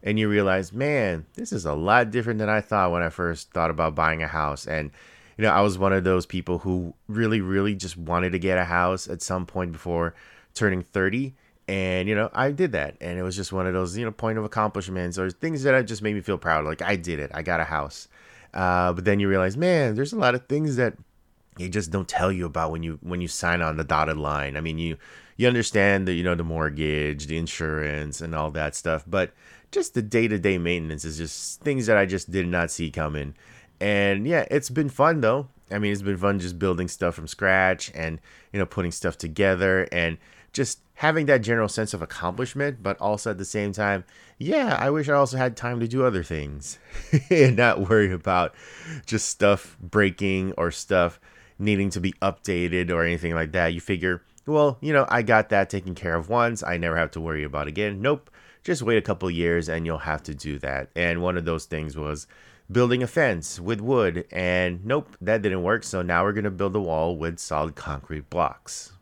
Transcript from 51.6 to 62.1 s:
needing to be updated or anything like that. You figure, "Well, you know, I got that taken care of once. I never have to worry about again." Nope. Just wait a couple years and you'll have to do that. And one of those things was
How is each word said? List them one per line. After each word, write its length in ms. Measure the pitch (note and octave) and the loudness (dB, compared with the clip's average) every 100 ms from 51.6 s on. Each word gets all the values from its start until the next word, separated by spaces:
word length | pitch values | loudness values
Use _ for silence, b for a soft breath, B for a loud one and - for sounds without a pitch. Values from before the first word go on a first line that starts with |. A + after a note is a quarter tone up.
needing 300 | G2+ G2+ G2 | 0 2 2
to 100 | F2+ | 0
be 140 | F2+ - | -2 0
updated 680 | G2 F2 - F2+ F2 F2+ F2 | -2 -2 -2 0 2 0 0
or 140 | E2+ | 2
anything 320 | E2+ F2 E2+ E2 | 2 0 -2 -2
like 160 | E2 | -2
that. 220 | F2+ E2 | 0 0
You 80 | E2+ | 0
figure, 420 | - F#2+ F#2 F2 b b - | -4 -2 0 -2 b b -2
"Well, 320 | D3+ D3 B2+ | 4 4 2
you 140 | D3 | 0
know, 120 | D3 C3+ | 2 4
I 140 | A#2+ | 2
got 260 | A2 A2 G#2 | 4 4 4
that 200 | G2+ G2 | 2 2
taken 240 | G2 F#2 | -2 -6
care 220 | F2 F#2 E2+ | -6 -2 -2
of 140 | D#2+ | 0
once. 340 | A#2 A#2 A2+ | 2 2 0
I 140 | - F2 | -4 -2
never 180 | E2+ E2 | 0 0
have 160 | D#2+ | 0
to 100 | - | -2
worry 220 | D#2+ D#2 | -6 -4
about 240 | D2 C#2+ D2 | -4 -4 -6
again." 340 | D#2 G#2 G2+ | -2 -4 -2
Nope. 300 | A#2 C#3+ - B B B | 0 0 -4 B B B
Just 180 | - E3+ | -4 -2
wait 160 | A#2 A2+ | 2 2
a 40 | |
couple 300 | - F2+ F#2 | 2 -2 -2
years 380 | E2+ E2+ E2+ D#2 | 0 2 2 0
and 160 | E2 E2 | -4 -2
you'll 140 | D#2+ | -4
have 240 | D#2+ D#2 | -4 -6
to 120 | - C#2+ | -6 -10
do 240 | D2+ C#2+ | -8 -6
that. 300 | C2+ C2+ C2+ | -4 -6 -6
And 280 | - F2 E2+ | -2 0 0
one 160 | F2 F2+ | 0 -2
of 80 | E2 | -2
those 180 | D#2+ | -4
things 320 | - D#2 D2+ D2 | -4 -6 -6 -6
was 320 | D2+ | -6